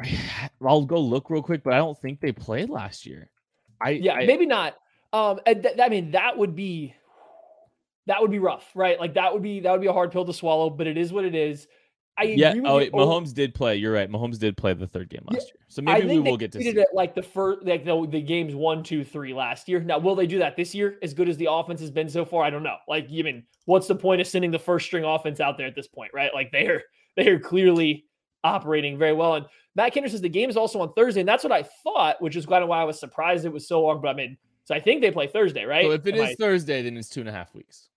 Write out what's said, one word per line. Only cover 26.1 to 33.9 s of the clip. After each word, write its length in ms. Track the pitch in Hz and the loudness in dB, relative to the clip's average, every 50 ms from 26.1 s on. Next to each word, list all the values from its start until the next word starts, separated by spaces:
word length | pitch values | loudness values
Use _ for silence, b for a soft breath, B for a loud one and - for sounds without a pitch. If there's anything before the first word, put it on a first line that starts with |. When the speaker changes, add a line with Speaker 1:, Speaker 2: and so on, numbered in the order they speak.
| 117 | -4
Speaker 2:
right? 200 | 139 139 143 - | -2 -2 -2 -2
Like, 180 | 139 135 120 - | -2 -4 -2 0
they're 320 | 135 147 196 170 - - - _ _ _ _ _ - | 0 2 2 0 -2 -4 -8 _ _ _ _ _ 2
they're 180 | 185 208 190 156 | 4 4 4 4
clearly 680 | - - 175 185 190 180 175 170 165 156 147 147 - _ _ _ _ _ _ _ - | 2 0 2 4 6 6 6 6 4 2 0 -2 -6 _ _ _ _ _ _ _ -2
operating 560 | 160 202 196 - 147 156 151 147 143 139 139 | 0 0 0 -2 -2 -2 0 -2 -2 -2 0
very 140 | 160 156 156 | 2 2 2
well. 220 | 156 165 165 160 | 4 2 2 2
And 120 | 151 143 - b b b b b | 0 -2 -8 b b b b b
Matt 180 | 180 220 240 233 | 0 0 0 0
Kinder 160 | 285 277 254 | 0 -2 -2
says 120 | 202 214 | -4 -4
the 80 | 180 175 | -4 -2
game 220 | 165 185 233 262 | 0 0 0 0
is 60 | 214 | 0
also 240 | 226 220 226 - 208 | 0 0 0 0 -2
on 120 | 180 156 - | -4 -2 2
Thursday, 260 | - 233 254 208 196 | 4 4 4 4 2
and 80 | 180 185 | 2 2
that's 160 | 220 269 - | 2 2 2
what 80 | 294 240 | 2 0
I 100 | 170 147 | 0 0
thought, 580 | - - _ - 311 427 294 170 156 147 - 175 | -4 -12 _ -6 -2 0 2 2 2 2 0 -4
which 140 | 160 147 | -6 -4
is 100 | 170 147 | -6 -2
kind 160 | 151 180 180 180 | 2 4 4 4
of 60 | 170 | 4
why 120 | 170 165 | 2 0
I 40 | 165 | 0
was 140 | 156 151 - | -2 -4 -6
surprised 460 | - 139 - - 156 170 180 170 156 | -10 -12 -6 -2 0 0 0 0 0
it 80 | 170 156 | -4 -6
was 160 | 151 - - | -8 -6 0
so 140 | 175 165 160 | 2 2 4
long. 180 | 156 | 4